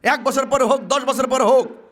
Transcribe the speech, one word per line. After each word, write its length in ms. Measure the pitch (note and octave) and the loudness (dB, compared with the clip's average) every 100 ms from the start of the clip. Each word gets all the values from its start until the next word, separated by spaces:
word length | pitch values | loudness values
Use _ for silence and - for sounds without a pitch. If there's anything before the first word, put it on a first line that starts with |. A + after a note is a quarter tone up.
এক 160 | A3 C#4 | 0 0
বছর 220 | A#3 C4+ C4+ | -2 -2 -2
পরে 140 | C4+ B3 | 0 2
হোক, 80 | C#4 - | 0 0
দশ 80 | C#4 C4 | -2 -2
বছর 180 | A#3 C4 | -2 -2
পরে 120 | C4 A3 | 0 4
হোক 140 | C4 A3 - - | 2 2 -10 -20